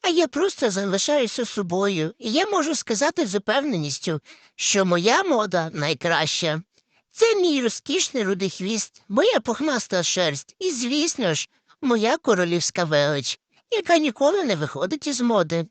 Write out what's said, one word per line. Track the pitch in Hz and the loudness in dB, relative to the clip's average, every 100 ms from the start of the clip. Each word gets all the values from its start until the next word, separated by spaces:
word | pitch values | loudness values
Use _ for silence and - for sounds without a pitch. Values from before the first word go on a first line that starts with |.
А | 381 | 2
я | 339 320 | 2 2
просто | 277 381 - 247 | 2 -2 0 -2
залишаюся | 185 202 190 - 294 226 - 233 | 0 -2 0 2 2 0 -2 -4
собою, | - 190 180 202 185 156 - | -4 -2 0 0 0 -2 -4
і | 240 | -2
я | 247 403 | 0 0
можу | 392 294 311 | 0 0 -2
сказати | - 214 285 339 262 | -2 0 0 0 -2
з | 196 | -2
упевненістю, | 196 240 285 190 147 135 - 156 _ - _ - | 0 0 0 -2 -4 -6 -4 -6 _ -20 _ -6
що | - 202 190 | 0 2 4
моя | 175 185 285 | 4 4 2
мода | 392 254 214 175 165 | 2 0 2 -2 -2
найкраща. | 160 147 160 175 165 156 - 165 156 - _ _ _ _ | -4 -4 -2 0 0 0 -2 -2 -4 -6 _ _ _ _
Це | - 453 427 | 0 2 4
мій | 359 285 | 2 2
розкішний | 240 - - 285 - 262 | 0 -4 -4 -2 -2 -2
рудий | 196 190 190 | -2 -2 -4
хвіст, | - 185 220 - _ _ | -4 -6 -4 -6 _ _
моя | 202 403 427 | 2 2 2
пухнаста | 226 220 311 254 - 185 | -2 -2 -2 -2 -2 -2
шерсть | 170 185 175 143 - _ | 0 0 0 -2 -10 _
і, | 370 | -4
звісно | 269 240 294 330 - 202 | -4 -2 -2 -2 -2 -2
ж, | 151 - _ _ _ | -2 -6 _ _ _
моя | 277 233 214 320 | 0 2 2 0
королівська | - 196 175 175 - - | 2 2 2 0 -2 -2
велич, | 170 151 143 147 131 - _ _ _ | 0 2 2 0 -4 -10 _ _ _
яка | 440 349 339 | -4 2 2
ніколи | 302 214 277 392 | 2 2 2 2
не | 311 175 | 0 -2
виходить | 147 139 180 302 - | -2 -4 -4 -4 -4
із | 254 | -2
моди. | 240 220 165 170 165 | 2 2 2 0 -4